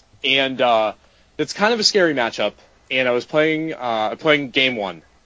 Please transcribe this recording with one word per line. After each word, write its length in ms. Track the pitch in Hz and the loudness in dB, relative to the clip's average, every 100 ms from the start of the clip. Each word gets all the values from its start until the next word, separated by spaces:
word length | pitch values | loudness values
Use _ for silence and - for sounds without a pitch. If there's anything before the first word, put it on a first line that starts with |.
| - _ | -20 _
and, 380 | 135 135 135 131 | -2 0 0 0
uh, 320 | 127 113 107 - _ _ _ - | 2 2 0 -4 _ _ _ -8
it's 140 | 151 | -6
kind 200 | - 208 | 0 0
of 60 | 233 | 2
a 40 | |
scary 300 | 208 208 170 | 2 2 2
matchup, 380 | 135 113 - 104 - _ _ - | 2 -2 -2 -4 -4 _ _ -6
and 180 | 131 127 | -2 0
I 40 | |
was 120 | 123 | 0
playing, 480 | 117 151 156 156 160 | 0 0 0 0 -4
uh, 400 | - 123 113 107 117 | -6 -4 -2 -2 -2
playing 340 | 160 147 139 | 2 2 0
game 260 | 135 131 120 | 0 0 0
one, 260 | 95 82 - _ | -6 -8 -16 _